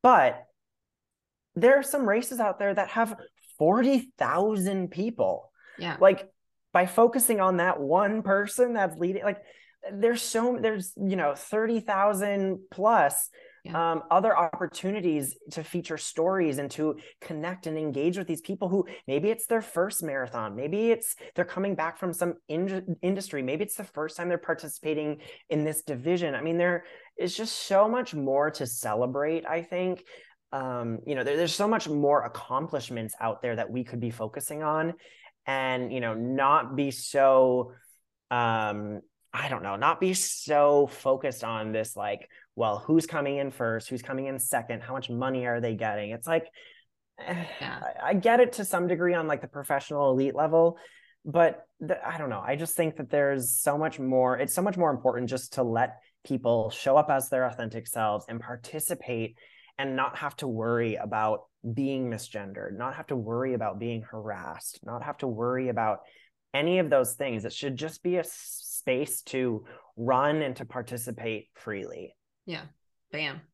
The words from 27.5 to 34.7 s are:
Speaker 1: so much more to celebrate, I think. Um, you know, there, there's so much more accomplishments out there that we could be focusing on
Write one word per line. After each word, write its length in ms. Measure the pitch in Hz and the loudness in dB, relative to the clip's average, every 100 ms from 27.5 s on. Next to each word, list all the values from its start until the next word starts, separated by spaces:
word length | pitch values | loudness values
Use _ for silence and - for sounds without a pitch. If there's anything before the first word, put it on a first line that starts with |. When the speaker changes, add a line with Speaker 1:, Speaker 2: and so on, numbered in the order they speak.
| - - | -6 2
Speaker 1:
so 200 | 196 214 | 4 6
much 260 | 240 247 156 | 4 -2 -4
more 340 | 135 135 147 | 0 2 2
to 140 | 151 131 | -2 -6
celebrate, 800 | - 117 107 123 131 147 160 160 | -4 -2 0 0 0 0 -2 -2
I 160 | 165 | -6
think. 420 | 170 180 185 180 - - - _ _ | -4 -4 -2 -4 -10 -20 -20 _ _
Um, 460 | 135 131 123 117 113 131 | -8 -6 -4 -4 -6 -4
you 100 | 139 | -4
know, 80 | |
there, 140 | 123 147 | 0 0
there's 160 | 170 - | 0 0
so 120 | 208 | 0
much 200 | 220 - | 0 0
more 360 | 147 143 143 | 0 4 4
accomplishments 920 | 117 - - 127 160 147 117 123 110 - | 2 -10 -4 -4 -2 -6 -6 -6 -6 -4
out 200 | 113 104 | -4 -4
there 140 | 123 113 | -4 -4
that 120 | 107 | -4
we 120 | 120 | -6
could 160 | 123 120 | -6 -6
be 100 | 117 | -6
focusing 520 | 113 110 143 139 151 | -6 -8 -8 -8 -4
on 300 | 156 | -2